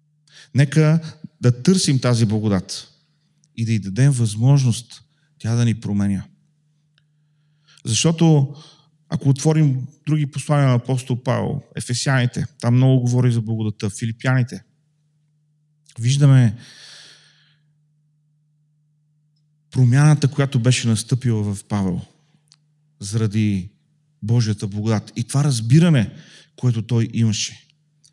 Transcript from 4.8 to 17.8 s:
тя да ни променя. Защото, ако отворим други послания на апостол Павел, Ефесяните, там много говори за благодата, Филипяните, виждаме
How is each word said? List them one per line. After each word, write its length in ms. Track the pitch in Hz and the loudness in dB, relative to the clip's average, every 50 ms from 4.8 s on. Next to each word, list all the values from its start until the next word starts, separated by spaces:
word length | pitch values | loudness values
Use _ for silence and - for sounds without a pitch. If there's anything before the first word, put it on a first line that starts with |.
| - - - - _ _ _ _ _ _ _ - | -6 -16 -20 -20 _ _ _ _ _ _ _ -10
тя 160 | - 110 117 | -6 -4 -2
да 100 | 120 120 | 0 0
ни 160 | 113 104 110 | 0 -2 -2
променя. 440 | - 101 104 101 101 101 98 95 - - _ _ _ _ _ _ _ _ _ _ _ _ _ _ _ _ _ _ _ _ _ _ _ _ _ _ _ _ _ _ - | -4 -4 -4 -2 -2 -2 -2 -4 -8 -12 _ _ _ _ _ _ _ _ _ _ _ _ _ _ _ _ _ _ _ _ _ _ _ _ _ _ _ _ _ _ -6
Защото, 680 | 120 110 - - 160 160 - 165 165 156 143 135 - - - - - _ _ _ _ _ _ _ - | -4 -2 0 0 0 0 2 4 4 4 4 2 0 -4 -12 -20 -20 _ _ _ _ _ _ _ -8
ако 200 | - - - 135 | -8 -2 0 0
отворим 580 | 135 - - 160 156 156 156 139 127 131 127 - _ _ - | 0 0 0 0 2 2 2 2 0 -2 -6 -10 _ _ -6
други 240 | 147 156 151 147 135 | -4 -2 -2 -2 -4
послания 380 | - 139 - - 147 143 139 131 | -6 -8 -4 -2 0 2 2 2
на 60 | 123 | 2
апостол 480 | 120 - - 135 123 - - 123 117 | 0 0 -2 -4 -4 -4 -6 -8 -6
Павел, 400 | - 127 117 107 101 - - - - _ - | -4 -4 -4 -2 -4 -4 -6 -8 -10 _ -12
Ефесяните, 680 | - - - 120 - - 143 135 127 120 120 - - 131 - _ - | -12 -8 -6 -6 -4 -2 0 0 0 0 -2 -2 -6 -8 -8 _ -6
там 140 | - 120 123 | -2 0 2
много 260 | 127 131 131 131 127 | 4 4 4 4 2
говори 320 | 123 120 123 123 123 123 | 2 0 0 2 2 2
за 100 | 113 117 | 0 -2
благодата, 480 | 107 113 113 110 110 107 104 - 110 101 | -2 -4 -4 -4 -4 -6 -6 -6 -6 -8
Филипяните, 760 | - - 120 113 113 - - 131 127 127 117 - - 95 - _ _ _ _ _ _ _ _ _ _ _ _ _ _ _ _ _ _ _ _ _ _ _ _ _ _ 113 | -6 -6 -8 -8 -8 -6 -4 -2 0 0 -2 -4 -6 -14 -18 _ _ _ _ _ _ _ _ _ _ _ _ _ _ _ _ _ _ _ _ _ _ _ _ _ _ -4
виждаме 580 | 113 127 139 143 147 139 131 131 120 110 104 117 - - - - - - - - - - - _ _ _ _ _ _ _ _ _ _ _ _ _ | -2 0 2 4 4 6 6 6 4 2 0 -4 -12 -20 -20 -20 -20 -20 -20 -20 -20 -20 -20 _ _ _ _ _ _ _ _ _ _ _ _ _